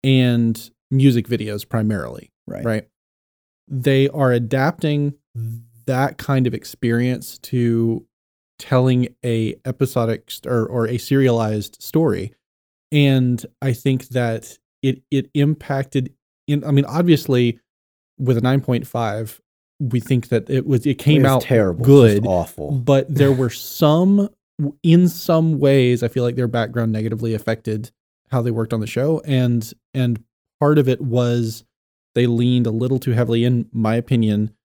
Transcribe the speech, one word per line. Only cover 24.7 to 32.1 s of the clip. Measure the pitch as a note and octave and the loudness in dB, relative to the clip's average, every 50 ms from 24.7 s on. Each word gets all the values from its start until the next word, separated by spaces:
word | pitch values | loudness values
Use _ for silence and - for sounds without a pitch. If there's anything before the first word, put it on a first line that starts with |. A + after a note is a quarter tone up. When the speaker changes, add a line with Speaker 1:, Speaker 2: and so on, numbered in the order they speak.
| - _ - | -6 _ 2
Speaker 1:
in | E3+ D#3+ F3 F3+ F3 | 4 6 6 6 4
some | E3 - - - E3+ D#3+ D#3+ D#3+ D#3+ C3+ | 0 -2 -2 0 0 2 2 0 0 2
ways, | C#3 C#3 C#3 C#3 B2+ B2 B2 A2+ A#2+ | 2 4 4 4 4 4 2 0 -2
I | A#2 | -4
feel | - C3 A#2+ | -2 -2 -2
like | A#2+ A#2+ | -2 -2
their | B2 B2+ | -2 -4
background | A#2 A#2+ A#2+ A2+ G#2+ A#2+ A#2+ A#2 A2+ A2 | -2 -2 -2 -4 -2 -2 -4 -2 -2 -2
negatively | A2 A2 A2+ A2+ A2 A#2 A2+ A2+ | -2 -4 -4 -6 -4 -4 -4 -4
affected | G#2+ - - A2+ A2 _ - G#2+ G#2+ A2 - _ _ _ _ _ _ _ _ | -4 -4 -4 -6 -4 _ -6 -6 -6 -8 -12 _ _ _ _ _ _ _ _
how | - B2+ A#2 | -4 -2 -2
they | B2 A2+ | -2 -2
worked | A2+ A2+ A2 - | -4 -4 -4 -4
on | A2+ | -6
the | G#2+ | -6
show. | G#2+ - B2 C3 D3+ D#3+ D3+ - | -4 -4 -2 -2 0 -2 -2 -2
And, | D3 C#3 B2+ B2+ A#2+ A#2+ A#2+ A2+ - - _ _ _ _ | -2 0 0 2 2 0 -2 -4 -6 -14 _ _ _ _
and | C3+ B2+ A#2+ A#2 A2+ - _ _ _ _ _ _ _ | -2 -2 -2 -2 -4 -8 _ _ _ _ _ _ _
part | D3 C#3+ D3+ D3+ | 0 2 4 4
of | C3+ C3 | 4 2
it | B2+ - | 0 -2
was | - C3 A2+ B2 B2 A#2+ A#2+ A#2+ A#2 A2+ A2 - _ _ _ _ _ _ _ _ _ _ | -2 -2 0 0 0 0 0 0 -2 -4 -6 -10 _ _ _ _ _ _ _ _ _ _